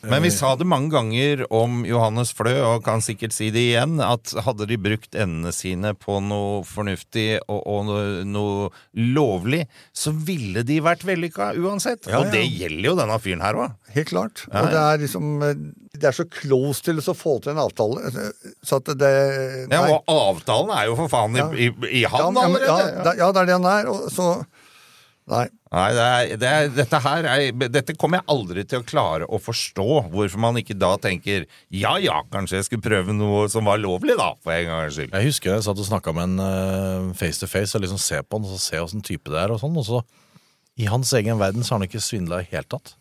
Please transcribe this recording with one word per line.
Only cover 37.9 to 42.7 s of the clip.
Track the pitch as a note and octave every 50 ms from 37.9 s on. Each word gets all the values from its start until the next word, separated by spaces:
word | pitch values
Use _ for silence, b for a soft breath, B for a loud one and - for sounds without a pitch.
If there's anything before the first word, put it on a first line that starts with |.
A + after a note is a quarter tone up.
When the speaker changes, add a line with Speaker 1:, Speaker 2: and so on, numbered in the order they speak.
| F#2+ G2 -
Speaker 3:
se | - - D2 -
på | _ - G#2+
han, | G#2+ F#2+
og | F#2+ F#2
så | -
se | - - D#2+ E2
hvordan | E2+ F#2+ G#2 G2+
type | - F#2+ D#2 _ -
det | D2 D#2 F2
er | G2+ A#2
og | G#2+ G2+
sånn, | C#3+ E3 E3+
og | B2+
så | G2+ A#2 B2 A#2+ b b b b b b b b b b b b b _ - A#2
i | G2+
hans | G#2+ B2 C3+ A#2 -
egen | B2 G2+ G#2+ A#2 A2
verden | G2+ F#2+ F#2+ A#2 A#2+
så | - C3
har | A2 G2
han |
ikke | F2+ - A2+ G2+
svindlet | - - G#2+ F2+ E2 E2+ F2+ F2+ -
i | -
hele | D#2+ C#2+ _